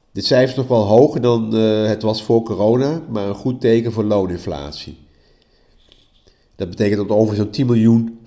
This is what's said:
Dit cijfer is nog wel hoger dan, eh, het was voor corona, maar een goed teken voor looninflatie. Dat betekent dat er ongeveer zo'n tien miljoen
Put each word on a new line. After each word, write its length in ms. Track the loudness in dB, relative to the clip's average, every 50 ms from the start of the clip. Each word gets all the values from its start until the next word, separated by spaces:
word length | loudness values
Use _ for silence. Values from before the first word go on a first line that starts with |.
| _ _
Dit 140 | _ -8 -4
cijfer 240 | 0 2 2 2 2
is 60 | 0
nog 120 | -4 -2 0
wel 160 | 0 0 2
hoger 380 | 4 6 6 6 4 2 0
dan, 340 | 0 2 0 0 -2 -2 0
eh, 300 | 0 2 2 2 0 0
het 160 | 0 -2 -2
was 220 | -2 -4 -4 -4 -2
voor 200 | 0 0 0 2
corona, 580 | 0 -4 0 2 2 2 2 0 -2 -4 -6 -8 -8
maar 180 | -6 -6 -4 -4
een 80 | -6
goed 260 | -4 -4 -6 -6 -2
teken 300 | 0 2 2 2 2 -2
voor 120 | -4 -4 -2
looninflatie. 960 | 0 0 0 0 -2 -4 -8 -8 -8 -8 -8 -10 -12 -14 -14 -16 -18 -18 -20 -20 _ _ _ _ _ _ _ _ _ _ _ _ _ _ _ _ _ _ _ _ _ _ _ _ _ _ _ _ _ _
Dat 140 | _ -10 -10
betekent 280 | -4 -2 0 0 0 -2
dat 120 | -2 0
er 60 | 2
ongeveer 220 | 2 2 2 0 -2
zo'n 120 | -4 -4
tien 160 | -4 -4 -2
miljoen 540 | 0 2 4 4 4 4 4 2 0 -8 -14 -18